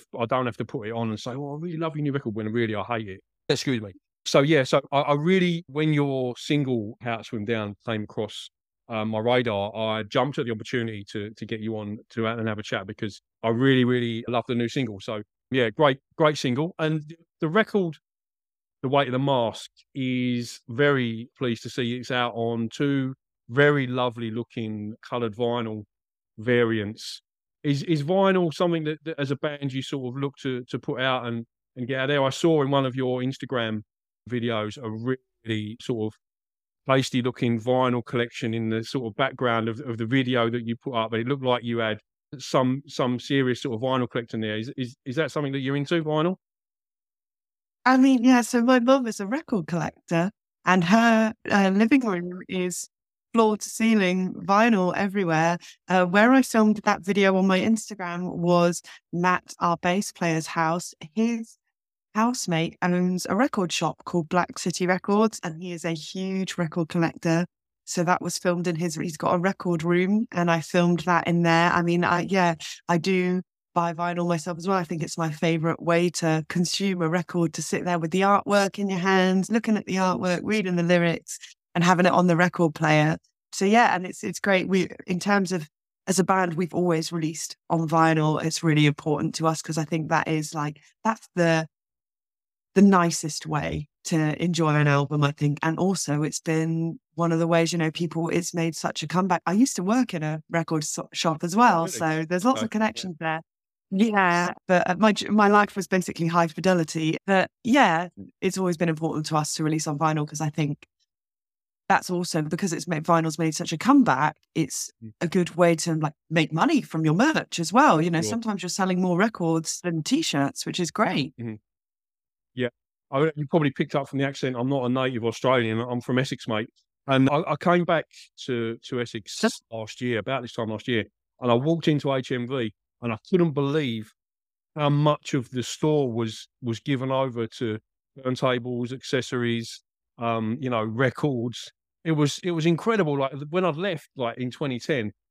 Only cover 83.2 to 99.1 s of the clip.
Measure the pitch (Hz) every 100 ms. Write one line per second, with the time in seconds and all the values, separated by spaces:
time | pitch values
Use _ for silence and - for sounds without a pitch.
83.2 | - _ _ - 196 226 226 180 190 -
84.2 | 196 - 202 190 175 185 - - - 180
85.2 | 196 202 185 185 151 _ _ _ - 180
86.2 | 185 190 175 160 170 - 180 160 160 170
87.2 | 156 147 - - _ 170 160 165 160 160
88.2 | 151 151 160 - 165 151 147 143 160 147
89.2 | 160 - 160 160 - 160 156 165 151 160
90.2 | - 156 151 160 147 151 _ _ 220 220
91.2 | - 175 165 160 160 _ _ _ _ _
92.2 | _ _ _ _ _ 190 202 190 170 156
93.2 | 160 - 160 151 156 151 147 _ - 160
94.2 | 151 - 170 165 156 151 147 143 143 151
95.2 | 143 147 147 143 160 160 185 185 - 147
96.2 | 156 - - 160 160 165 165 160 _ 160
97.2 | 170 165 165 170 165 170 160 156 175 165
98.2 | 160 170 170 170 165 151 170 - 151